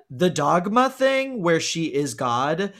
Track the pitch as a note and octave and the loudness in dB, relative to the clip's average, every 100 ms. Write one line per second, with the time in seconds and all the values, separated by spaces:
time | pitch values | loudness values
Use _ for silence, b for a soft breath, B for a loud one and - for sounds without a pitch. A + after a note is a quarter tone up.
0 | - B2 F3+ - D3 E3+ F#3 A3+ B3+ C4 | -12 -2 0 2 2 2 2 2 2 2
1 | C4 C4+ C4+ B3 E3+ E3 D#3+ E3 D#3 C3+ | 2 2 -2 -2 0 2 0 -4 -2 -2
2 | D3 A#2 B2+ A#2+ C#3 E3 G3 B | -2 -2 -2 0 0 0 -4 B